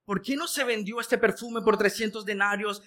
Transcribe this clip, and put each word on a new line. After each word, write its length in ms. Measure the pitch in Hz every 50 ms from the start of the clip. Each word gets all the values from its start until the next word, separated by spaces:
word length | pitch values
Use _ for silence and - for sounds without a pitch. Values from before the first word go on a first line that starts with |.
| _
"¿Por 160 | - 202 190 196
qué 120 | - 277
no 140 | 285 339 339
se 160 | - 294 269
vendió 360 | 240 233 214 208 185 233 233
este 180 | 226 - 262 -
perfume 420 | - 208 - - 233 240 233 226
por 160 | 190 220 208
trescientos 480 | - 208 196 190 - 226 220 - 220 202
denarios 580 | 196 208 196 196 202 202 196 214 208 202 202 -